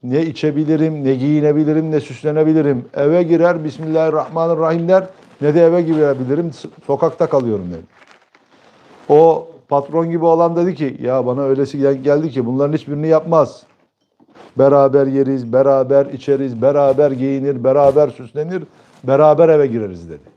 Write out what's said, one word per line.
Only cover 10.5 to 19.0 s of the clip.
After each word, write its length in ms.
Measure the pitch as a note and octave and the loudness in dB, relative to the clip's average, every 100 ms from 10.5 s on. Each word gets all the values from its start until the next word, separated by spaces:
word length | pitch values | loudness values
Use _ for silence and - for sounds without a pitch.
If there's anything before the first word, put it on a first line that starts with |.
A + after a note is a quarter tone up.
| E3+ | 0
dedi 180 | F3 | -4
ki, 220 | D3 C#3+ - | -4 -6 -6
"Ya, 260 | B2 C3 B2 | -4 -2 -2
bana 160 | B2 | -4
öylesi 360 | C#3 C3+ C3+ C#3+ | -2 -2 -2 0
gel-, 240 | C#3 C#3 | 0 0
geldi 280 | C3 D3 D#3+ | 0 0 0
ki 160 | B2+ A#2 | -4 -4
bunların 260 | C3 C#3+ | -2 -2
hiçbirini 360 | D3+ - D3 D#3 | -2 -6 -6 0
yapmaz. 540 | D#3+ D#3+ E3 C#3+ - _ _ _ _ _ _ _ _ - - | 0 2 0 0 -4 _ _ _ _ _ _ _ _ -20 0
Beraber 480 | C3+ C#3+ C3+ C#3 C#3 | 4 4 4 2 0
yeriz, 460 | C3+ C3+ C3+ A#2+ | 0 -2 -2 -2
beraber 540 | B2+ C3+ C3+ C3 C#3 C#3 | 0 2 2 2 0 0
içeriz, 560 | C3 - C#3 C3+ A#2 | -6 -4 -4 -4 -2
beraber 480 | C3 C#3+ C#3 C3 D3 | 0 2 2 2 0
giyinir, 540 | C3 C3+ C3+ C3+ C3 | 0 -4 -4 -4 -2
beraber 440 | A#2+ C#3 C#3 C3+ D3 | 0 2 4 4 0
süslenir, 540 | B2+ B2 C#3+ D#3 F#3 D3+ _ _ _ | -2 -14 -10 -8 -8 -10 _ _ _